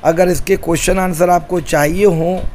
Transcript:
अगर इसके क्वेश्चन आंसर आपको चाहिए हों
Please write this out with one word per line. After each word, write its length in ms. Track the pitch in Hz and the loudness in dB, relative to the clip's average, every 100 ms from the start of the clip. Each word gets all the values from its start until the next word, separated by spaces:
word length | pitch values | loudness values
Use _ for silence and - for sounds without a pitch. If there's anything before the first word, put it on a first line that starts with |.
अगर 260 | - 165 180 | 0 2 2
इसके 260 | 170 - 190 | 0 0 -2
क्वेश्चन 440 | - 165 - 185 | 0 -2 0 0
आंसर 300 | 185 160 175 | -2 0 2
आपको 320 | 175 170 180 | 2 0 -6
चाहिए 440 | 151 151 147 165 202 | -2 0 0 2 2
हों 320 | 165 165 180 - | 2 -2 -2 -4